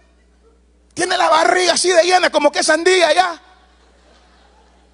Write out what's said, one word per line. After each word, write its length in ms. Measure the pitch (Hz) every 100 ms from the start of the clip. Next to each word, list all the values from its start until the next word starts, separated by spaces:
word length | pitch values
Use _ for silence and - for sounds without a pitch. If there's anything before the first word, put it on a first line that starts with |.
| _ _ _ _ _ _ _ _ _
Tiene 240 | - 359 370
la 100 | 330
barriga 440 | 320 339 359 359
así 160 | 320 349
de 140 | 359
llena 260 | 349 370 320
como 220 | 302 294
que 100 | -
sandía 500 | - 311 339 370 320
ya. 300 | 320 370 320 _ _ _ _ _ _ _ _ _ _ _ _ _ _ _